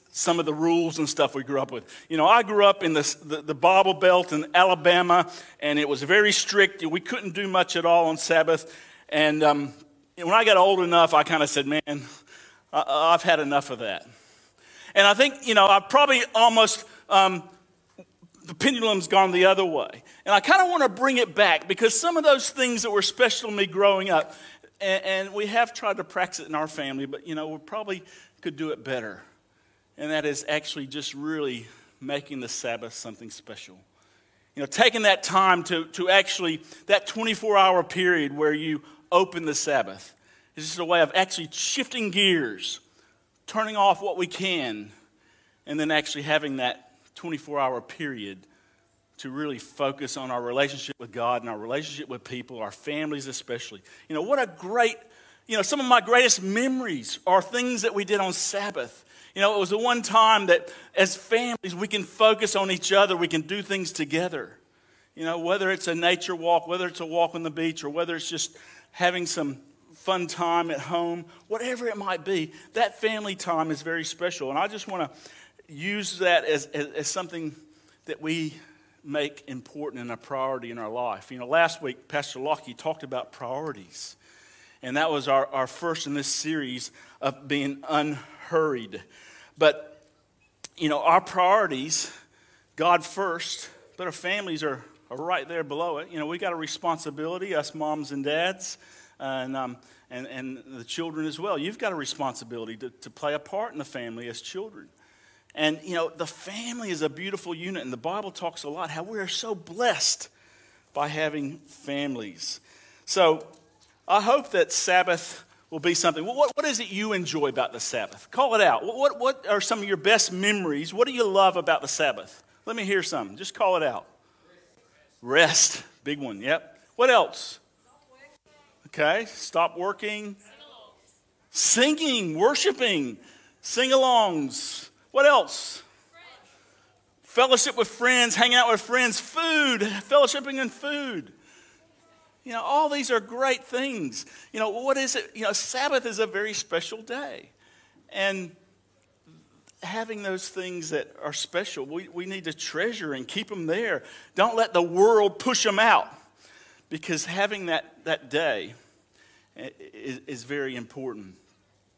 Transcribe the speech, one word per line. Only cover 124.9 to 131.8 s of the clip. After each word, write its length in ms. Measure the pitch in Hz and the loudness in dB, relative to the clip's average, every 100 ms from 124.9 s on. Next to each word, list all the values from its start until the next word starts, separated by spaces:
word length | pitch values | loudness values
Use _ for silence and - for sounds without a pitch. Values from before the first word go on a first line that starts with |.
| _ _ _ | _ _ _
Rest. 640 | 120 139 160 - - - - _ | 0 4 6 6 2 0 -12 _
Big 160 | - 147 | -8 -8
one. 220 | 131 104 | -8 -8
Yep. 380 | 123 160 - - _ - | -2 -2 -4 -20 _ 0
What 140 | 254 | 4
else? 480 | 240 156 - - - _ _ _ _ 262 254 - _ _ _ _ _ - | 4 2 -4 -14 -16 _ _ _ _ _ _ -20 _ _ _ _ _ -12
Okay. 380 | - 151 190 220 | 0 2 2 -2
Stop 520 | - - 165 170 165 | -10 -6 0 0 -2
working. 580 | 185 196 208 208 208 196 - - - - - _ _ _ _ _ _ | -6 -6 -6 -8 -10 -16 -20 -20 -20 -20 -20 _ _ _ _ _ _
Singing, 880 | - - 214 | 0 2 4